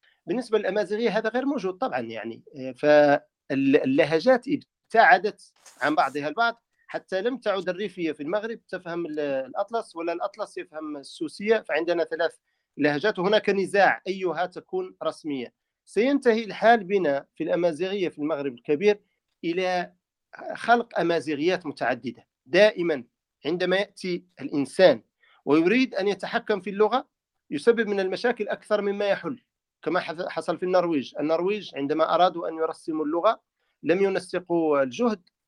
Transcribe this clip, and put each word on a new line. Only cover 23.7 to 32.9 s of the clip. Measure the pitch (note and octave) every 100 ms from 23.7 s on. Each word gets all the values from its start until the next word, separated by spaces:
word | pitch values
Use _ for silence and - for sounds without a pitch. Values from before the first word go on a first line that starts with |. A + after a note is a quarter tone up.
| F#3
يأتي | G3+ - F#3 F3+ - -
الإنسان | C3+ D3 C3+ - F#3 A#2+ - _ _ _ -
ويريد | D3+ F3 A#3+ C4 -
أن | G3
يتحكم | G3 F3 A3+ A#3 G#3
في | G3
اللغة، | G3 G#3+ B3 - _ _ _ -
يسبب | D3+ - A3+ G#3+
من | G3+
المشاكل | F#3+ F#3 A#3+ B3 G3+
أكثر | - - G#3
مما | G3+ G3+ G3+
يحل، | F#3+ E3+ B2+ _ _ _ _
كما | - E3+
حص-، | D#3+ E3 F#3
حصل | E3 D#3+ E3
في |
النرويج. | F#3 F#3 F3 D#3 A#2+ -
النرويج | D3 E3 F3+ G#3 D#3+ C#3
عندما | C#3 D3+ D#3+ E3
أرادوا | F3+ E3+ F3
أن | D#3+
يرسموا | D#3+ - -